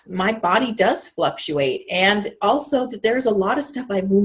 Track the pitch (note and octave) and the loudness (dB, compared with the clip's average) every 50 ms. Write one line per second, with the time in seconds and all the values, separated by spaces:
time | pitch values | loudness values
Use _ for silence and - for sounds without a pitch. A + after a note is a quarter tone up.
0 | - - F3+ F#3 F#3 G#3 A3+ A3 - F3 F#3 A3+ C4 A#3+ A3 - F#3 A3 D#4 F#4 | -8 -6 -6 -2 -2 -2 -2 0 0 2 2 2 2 0 0 2 2 2 2 0
1 | - - - - D#3+ C#3 - - - - D3+ C#3+ C#3 C3 B2+ - - - E3+ F#3 | -4 -6 -4 -2 -2 -2 -2 -4 -6 -4 -2 0 0 0 -2 -4 -6 -6 -2 2
2 | F#3+ G3 G#3 G#3 G3 - - - G#3+ G3+ B3+ D4 C#4+ - C#4+ B3+ B3+ B3 B3 G3+ | 2 2 2 2 -2 -6 -6 -2 0 2 2 2 0 0 0 0 -2 -2 -6 -2
3 | - A3 A#3+ C4 B3+ A#3 G#3 G3 F#3 G3+ B3 D4 C#4 - - B3+ B3+ - G3+ F#3+ | 0 0 0 2 2 2 2 2 2 0 0 0 -2 -4 -4 -6 -6 -4 -2 -2
4 | F#3 G3 F#3+ G3+ | 0 2 2 4